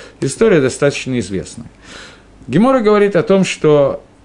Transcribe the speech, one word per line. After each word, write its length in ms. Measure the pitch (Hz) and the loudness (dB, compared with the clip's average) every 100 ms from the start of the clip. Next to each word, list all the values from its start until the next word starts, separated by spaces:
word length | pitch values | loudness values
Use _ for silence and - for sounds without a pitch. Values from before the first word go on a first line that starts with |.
| - - | -20 -10
История 400 | 135 - 226 175 | -8 0 2 2
достаточно 580 | 131 - 143 - - 127 | 0 0 -2 -2 -6 -6
известная. 480 | 95 95 76 - - - - - - - - - - | -6 -8 -10 -14 -20 -20 -20 -20 -20 -20 -20 -20 -4
Гемора 320 | 131 240 262 | 0 2 2
говорит 380 | 208 208 202 202 | 2 2 2 0
о 80 | |
том, 200 | - 196 | 2 2
что, 600 | 180 - 151 147 139 - - _ | 0 0 2 2 2 -2 -12 _